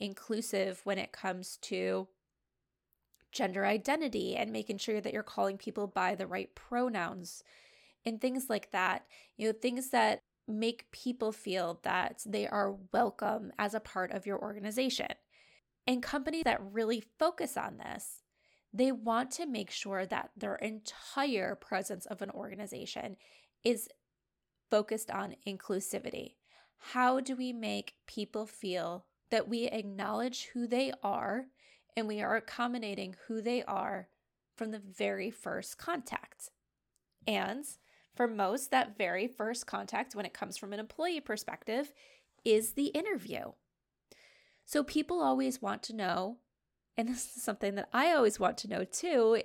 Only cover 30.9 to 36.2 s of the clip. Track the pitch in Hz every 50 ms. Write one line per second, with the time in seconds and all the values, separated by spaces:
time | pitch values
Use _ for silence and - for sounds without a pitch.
30.9 | - - - 202 - - - 196 202 247 262 262 _ _ _ - - _ _ _
31.9 | _ 233 220 214 214 208 202 202 214 226 220 - - - 240 247 240 247 226 208
32.9 | 196 196 196 185 190 - - - 220 220 208 233 247 247 - - 196 190 - -
33.9 | 196 180 180 - _ _ _ _ _ _ _ _ _ - 226 220 214 208 196 196
34.9 | 185 - 208 202 196 196 185 226 - - - - 180 190 208 - - - - 330
35.9 | 349 302 - - - -